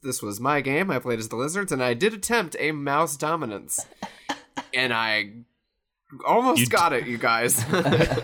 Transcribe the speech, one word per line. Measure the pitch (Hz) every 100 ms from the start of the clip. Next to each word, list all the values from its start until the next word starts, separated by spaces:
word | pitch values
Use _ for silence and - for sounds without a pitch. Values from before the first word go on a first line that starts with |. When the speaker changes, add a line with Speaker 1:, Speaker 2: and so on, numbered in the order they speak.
Speaker 1:
This | 135 123
was | 107 101
my | 127 147
game. | 131 143 196
I | 131
played | 127 117
as | 110
the | 117
Lizards, | 139 185 196
and | 139
I | 127
did | 117 208
attempt | 214 - 233 170 -
a | 147
mouse | 151 143 143 160 143
dominance. | 151 165 131 101 - - - - - - - - - - -
And | 127 127
I | 117 113 107 104 113 120 _ _ _ _ _ _ 131 -
almost | 196 254 -
Speaker 2:
You | 120
Speaker 1:
got | 208 170
Speaker 2:
d- | 131
Speaker 1:
it, | 117
you | 120
guys. | 123 113 120 - 113
<laughs> | 185 170 156 - 127